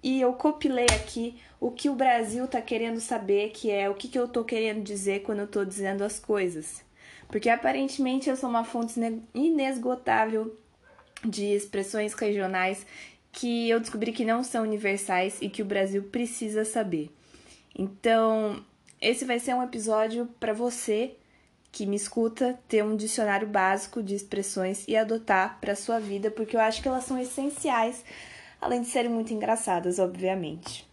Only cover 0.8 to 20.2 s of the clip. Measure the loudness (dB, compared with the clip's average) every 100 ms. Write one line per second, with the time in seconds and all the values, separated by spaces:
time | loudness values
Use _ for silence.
0.8 | 4 2 0 -6 -6 -6 -20 -4 -4 0
1.8 | -2 2 4 4 2 -2 -2 -4 -2 -2
2.8 | -2 -4 -4 -4 2 2 2 -2 0 2
3.8 | 0 -2 -4 -2 0 -2 -2 0 0 -2
4.8 | -4 -4 0 -2 -2 -4 -2 -2 -2 -2
5.8 | -2 0 -2 -4 -2 0 0 -2 -10 -14
6.8 | -18 _ -20 -20 -6 0 2 4 4 2
7.8 | -2 0 0 2 0 0 0 0 0 -4
8.8 | -4 -2 -2 -2 -8 0 2 4 2 0
9.8 | -2 -2 2 4 4 2 -2 -8 _ _
10.8 | _ -20 -20 -6 -4 -2 2 2 0 -4
11.8 | -2 -2 -4 -2 0 2 0 2 0 0
12.8 | -8 -18 -20 -20 _ -6 -2 0 4 2
13.8 | 2 -4 -4 0 2 2 0 -2 0 0
14.8 | 0 0 0 2 2 -2 -8 -4 -2 2
15.8 | 2 0 -2 -2 -2 -4 -4 -2 0 -2
16.8 | 0 -2 -4 -12 _ -20 -20 -20 _ -6
17.8 | -6 0 4 6 6 4 0 -4 -12 _
18.8 | _ _ 0 0 0 -2 0 -2 -2 -4
19.8 | 0 2 2 0